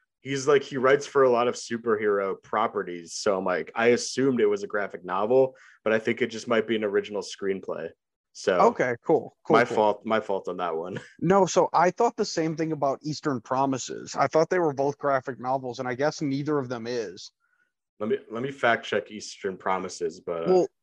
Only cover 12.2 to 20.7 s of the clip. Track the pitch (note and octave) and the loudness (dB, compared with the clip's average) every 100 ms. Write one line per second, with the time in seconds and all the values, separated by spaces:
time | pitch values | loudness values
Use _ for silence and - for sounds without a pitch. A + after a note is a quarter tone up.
12.2 | G#3 - D#3+ D#3 D#3+ D3+ C#3 C3+ D3+ D3 | -4 -2 -2 -2 -4 -2 -2 -2 -6 -6
13.2 | D#3 B2+ - B2+ C#3 C3 - A1+ D2+ - | -4 -4 -2 0 0 -2 -6 -10 -6 -2
14.2 | C#3 D#3 E3 F#3 E3 C3+ C#3+ C#3 C#3+ C3+ | 2 2 2 2 0 0 -2 -2 0 0
15.2 | C3+ A#2 B2 C3+ B2+ A#2 B2+ B2 D3 - | -2 -8 -4 -4 -4 -6 -6 -2 -2 -2
16.2 | D3+ C3+ D3 D3 B2 B2 A2+ B2 G2+ F#2+ | -4 -2 -2 -2 -2 -6 -6 -6 -6 -10
17.2 | - _ _ _ _ _ _ - G#2+ C3 | -18 _ _ _ _ _ _ -8 -4 -4
18.2 | - A2 C3+ C#3 A#2+ A2+ - G#2+ - G#2+ | -4 -8 -8 0 2 2 0 -4 -4 -10
19.2 | - - G2 F#2 G2 F#2 F#2 - E2+ F2+ | -14 -8 -8 -4 -2 -2 -4 -6 -6 -6
20.2 | F#2 E2+ E2 F#3 E3 | -8 -4 2 4 2